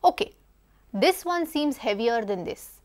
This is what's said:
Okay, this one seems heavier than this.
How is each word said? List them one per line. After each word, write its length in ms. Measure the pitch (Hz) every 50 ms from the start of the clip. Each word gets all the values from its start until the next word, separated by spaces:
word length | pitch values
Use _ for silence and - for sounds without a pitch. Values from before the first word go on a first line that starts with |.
| -
Okay, 300 | 349 359 - - - - _ _ _ _ _ _ _ _ _ _ _ -
this 320 | 196 208 339 370 - -
one 220 | 349 349 349 339 320
seems 300 | - 302 294 294 269 -
heavier 460 | - 247 208 202 226 233 233 233 220
than 200 | 196 208 185 175
this. 360 | - - - - - - - _